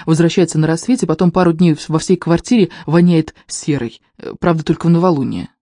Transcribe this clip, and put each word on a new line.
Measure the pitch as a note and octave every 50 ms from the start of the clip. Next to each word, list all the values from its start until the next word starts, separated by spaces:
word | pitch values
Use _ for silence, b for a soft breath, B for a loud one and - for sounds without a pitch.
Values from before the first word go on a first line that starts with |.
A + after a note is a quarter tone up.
| B
возвращается | - D#3+ D3+ E3 E3 - G3+ F3 E3+ - D#3
на | D#3 D#3
рассвете, | E3 E3 - - C4 B3+ - E3
потом | D#3 - F#3 F3
пару | E3 F#3+ F3+ E3+
дней | E3 D#3+ F3+ E3+ D3+ - - -
во | D#3 D#3+
всей | - - F#3
квартире | E3+ - E3 E3+ E3+ - - B3 A#3 F#3 B B B B
воняет | - D#3 E3+ F3 F3 F3 D#3+ D#3 - - b b b
серой, | - - - - C#3+ C3+ A#2+ A2+ - - _ _ _ -
э, | - - - -
правда, | - F3 E3+ D#3+
только | D3+ - E3 - -
в | E3+
новолуние. | E3+ E3 F3 F#3 E3+ C#3 B2 A#2 A2 F2 - - _ _